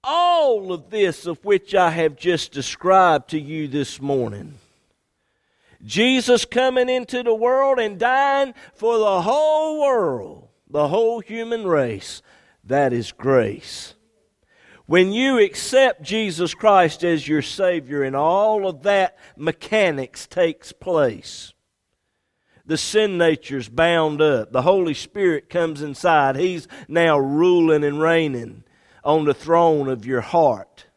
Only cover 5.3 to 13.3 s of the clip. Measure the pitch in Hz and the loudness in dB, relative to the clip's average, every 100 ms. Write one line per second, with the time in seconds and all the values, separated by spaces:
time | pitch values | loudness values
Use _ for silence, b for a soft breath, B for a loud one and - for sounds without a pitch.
5.3 | _ _ _ _ _ 107 143 247 262 240 | _ _ _ _ _ -6 0 2 2 2
6.3 | 240 - 240 262 254 247 254 240 254 233 | 2 2 -2 0 0 0 -2 -4 -4 -2
7.3 | 220 240 262 277 254 214 190 240 262 277 | 0 0 0 0 0 -2 -2 0 2 2
8.3 | 277 277 - B _ 220 233 214 190 180 | 0 -2 -8 B _ -2 0 2 0 0
9.3 | 277 311 311 311 311 285 247 170 123 92 | 0 2 0 -2 -2 0 0 -2 -4 -10
10.3 | - _ _ _ 147 147 190 226 233 - | -18 _ _ _ -2 0 0 -2 -4 -10
11.3 | 226 226 233 196 156 123 101 - - b | -10 -8 -6 0 0 0 -6 -14 -20 b
12.3 | b b b 101 135 135 120 107 - 123 | b b b -4 0 0 0 -6 -6 0